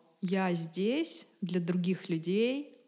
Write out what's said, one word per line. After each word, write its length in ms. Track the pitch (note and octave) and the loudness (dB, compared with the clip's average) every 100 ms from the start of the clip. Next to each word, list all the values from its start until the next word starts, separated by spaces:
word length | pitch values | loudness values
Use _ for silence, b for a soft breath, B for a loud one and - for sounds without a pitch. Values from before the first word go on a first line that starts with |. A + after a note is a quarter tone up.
| _ - | _ -6
я 320 | F3+ F#3+ F#3 | -2 0 2
здесь 720 | E3+ E3 F3+ G3+ C#4 D#4+ - - - | 0 -2 0 0 2 -2 -4 -10 -8
для 180 | F3+ F3+ | -2 -2
других 500 | E3+ F3+ F3 F3+ - | 0 2 2 0 0
людей, 680 | E3 E3 G3+ A#3 C#4 D4 - | -2 2 2 2 0 -6 -12